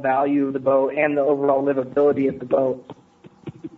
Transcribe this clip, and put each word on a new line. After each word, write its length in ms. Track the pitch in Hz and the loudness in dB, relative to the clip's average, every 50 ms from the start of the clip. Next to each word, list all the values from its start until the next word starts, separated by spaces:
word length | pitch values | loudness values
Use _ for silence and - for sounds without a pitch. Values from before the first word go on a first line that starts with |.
value 480 | 131 131 131 139 143 143 143 143 139 135 | -2 0 0 0 0 0 2 0 0 0
of 40 | |
the 60 | 135 135 | -2 -2
boat 340 | 127 135 135 135 135 127 139 | 0 2 2 2 2 0 0
and 220 | 151 156 151 147 | 0 0 0 0
the 60 | 143 | 0
overall 420 | 139 147 143 139 139 143 135 135 139 | 2 0 0 2 2 0 2 2 0
livability 640 | 143 139 135 123 123 127 143 143 143 139 139 135 135 | 0 -2 -2 -4 -2 0 2 2 2 2 2 -2 -2
of 100 | - - | -2 -6
the 60 | 127 | -4
boat. 400 | 120 139 - 131 131 127 127 - - - - _ _ _ _ - - _ _ - - - - - - - | -2 0 0 0 0 -2 -6 -10 -20 -20 -20 _ _ _ _ -20 -20 _ _ -18 -18 -18 -16 -18 -16 -4